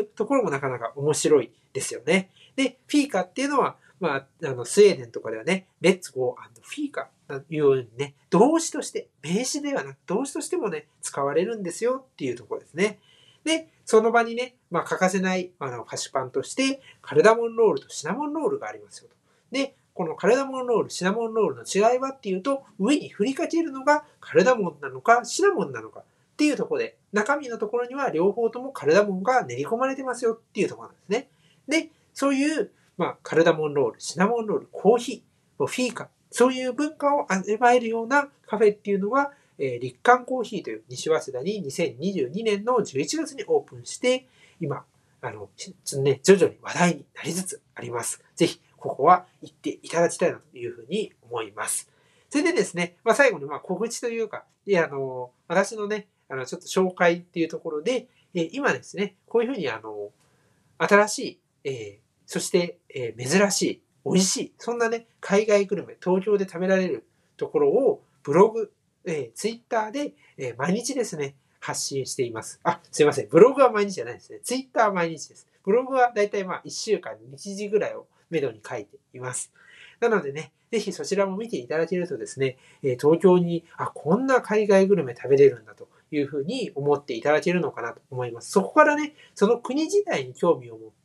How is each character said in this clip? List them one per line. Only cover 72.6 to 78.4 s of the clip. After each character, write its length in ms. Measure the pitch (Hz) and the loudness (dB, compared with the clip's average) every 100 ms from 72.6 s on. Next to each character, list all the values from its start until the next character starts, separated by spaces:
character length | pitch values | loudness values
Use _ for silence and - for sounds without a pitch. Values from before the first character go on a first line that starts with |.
あ、 180 | 170 - _ | -4 -4 _
す 120 | - | 2
い 40 | 147 | 4
ま 60 | |
せ 100 | 107 | 2
ん。 60 | - | 2
ブ 120 | 160 | 8
ロ 140 | 233 | 8
グ 80 | 277 | 8
は 100 | 247 | 4
毎 140 | 214 202 | 4 -2
日 60 | |
じ 100 | 180 | -4
ゃ 20 | |
な 60 | 117 | -8
い 40 | |
で 60 | 113 | -10
す 100 | - | -16
ね。 100 | 107 | -14
Twitter 400 | - 254 269 294 | -6 -6 -4 0
は 80 | 214 | 0
毎 180 | 185 170 | 2 -2
日 180 | 156 - | -4 -14
で 60 | |
す。 140 | 117 _ _ | -20 _ _
ブ 80 | 190 | 0
ロ 140 | 226 262 | 0 0
グ 80 | |
は 180 | 262 240 | 2 2
だ 80 | 220 | 2
い 80 | 202 | -2
た 80 | 208 | -2
い、 60 | |
ま 120 | 185 147 | -6 -8
あ、 40 | |
一 100 | 143 - | -10 -10
週 220 | 220 196 | -2 -2
間 200 | - 107 | -4 -14
に 160 | 120 | -16
一 220 | 139 202 196 | -18 -14 -10
時 120 | 208 | -2
ぐ 100 | 202 | -2
ら 100 | 131 | -2
い 60 | 110 | -6
を 100 | - _ - | -16 _ -6
め 100 | 165 | -4